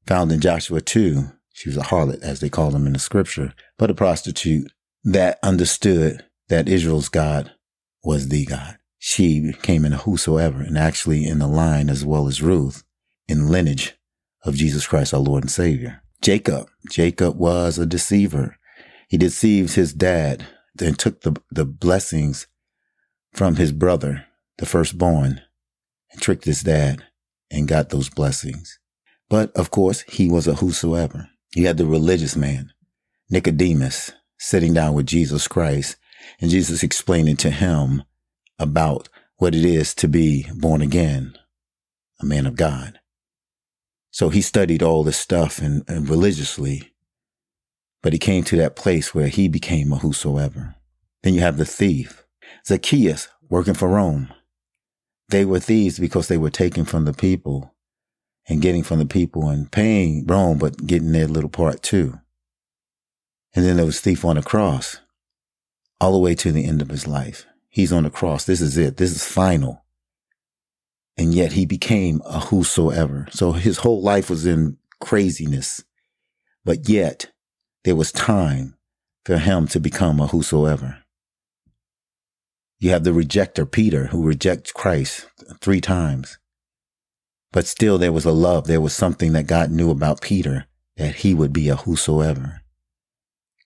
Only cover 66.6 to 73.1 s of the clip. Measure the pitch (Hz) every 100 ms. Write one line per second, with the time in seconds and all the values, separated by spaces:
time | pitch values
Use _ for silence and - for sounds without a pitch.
66.6 | 67 78 69 71 73 71 65 - - _
67.6 | _ - 92 85 76 - 90 73 - 90
68.6 | 80 73 73 67 92 82 - - 92 82
69.6 | 65 - _ _ _ _ _ _ _ _
70.6 | _ _ _ _ _ - 82 85 85 80
71.6 | 90 92 - 107 92 78 - 80 - 101
72.6 | 85 - 80 78 76